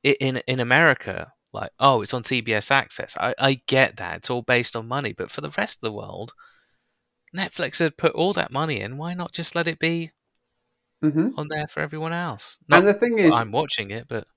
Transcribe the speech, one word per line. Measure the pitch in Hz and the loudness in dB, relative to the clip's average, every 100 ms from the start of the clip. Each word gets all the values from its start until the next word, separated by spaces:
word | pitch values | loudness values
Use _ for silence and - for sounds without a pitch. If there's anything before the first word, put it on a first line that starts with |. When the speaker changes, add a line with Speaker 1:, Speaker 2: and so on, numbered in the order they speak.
Speaker 1:
i-, | 139 135 | 0 2
in, | 135 127 - | 0 -2 -2
in | 127 | -2
America, | 120 135 165 127 - 92 80 _ _ | 4 6 6 4 -2 -8 -10 _ _
like, | 107 104 - | -10 -10 2
"Oh, | 135 123 | 4 4
it's | 104 | 0
on | 127 | -6
C | - 127 | -2 -2
B | 113 | 0
S | 107 - | -2 2
Access." | 135 - - - - | 0 0 -8 -10 -4
I, | 120 - | -4 0
I | 135 135 - | 0 0 0
get | 131 135 - | 2 2 0
that. | 90 85 | -10 -8
It's | - | -6
all | 123 | -4
based | 117 123 117 117 | 0 0 0 -6
on | 113 | -6
money. | 135 120 | -6 -6
But | 90 92 | -6 -8
for | - | -10
the | 139 170 | -8 -6
rest | 208 - | -6 -6
of | |
the | 113 | -8
world, | 104 101 92 113 - _ _ _ _ _ _ _ _ _ 175 | -8 -10 -12 -14 -16 _ _ _ _ _ _ _ _ _ -8
Netflix | 190 - 151 - | -6 -4 -4 0
had | 165 - | 0 2
put | 165 | 0
all | - 180 | 2 0
that | - - | 0 -4
money | 135 160 117 | -2 -2 -4
in. | 101 135 | -6 -8
Why | 165 | -10
not | 180 170 | -8 -8
just | - 160 170 | -8 -4 -2
let | 165 | -2
it | 160 | 0
be | 165 170 160 _ _ _ _ _ _ _ _ _ | -2 -2 -6 _ _ _ _ _ _ _ _ _
Speaker 2:
Mm-hmm. | 151 156 226 202 | 0 2 0 -2
Speaker 1:
on | 151 | -6
there | 156 151 | -6 -6
for | - | -6
everyone | 151 156 160 | -6 -6 -6
else? | 170 175 110 - - - | -4 -6 -8 -12 -16 6
Speaker 2:
And | 170 196 | 6 8
Speaker 1:
Not | |
Speaker 2:
the | 208 | 4
thing | 240 226 | 2 6
Speaker 1:
that | 170 | 6
Speaker 2:
is, | |
Speaker 1:
I'm | 117 110 | 6 2
watching | 117 151 - 98 | -2 -2 -4 -6
it, | 110 - | -10 -6
but | 113 - | -8 -8